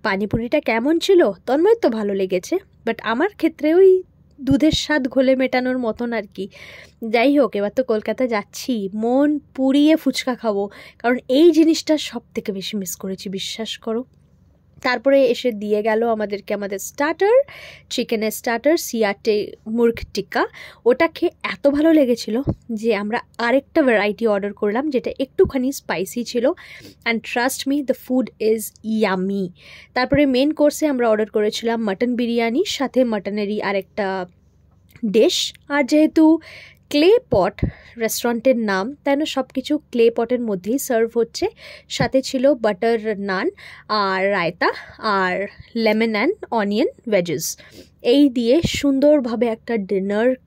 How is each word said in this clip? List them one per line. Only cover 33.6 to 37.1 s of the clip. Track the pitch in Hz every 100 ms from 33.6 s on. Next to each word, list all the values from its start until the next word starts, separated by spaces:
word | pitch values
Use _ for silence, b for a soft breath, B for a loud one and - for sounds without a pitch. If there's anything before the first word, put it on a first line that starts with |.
আরেকটা | - 202 185 - 196 190 180 _ _ _ _ _ _ - 220
ডিশ। | 208 302 - - - -
আর | 285
যেহেতু | 269 302 311 320 311 320 B B B B _
ক্লে | 294 330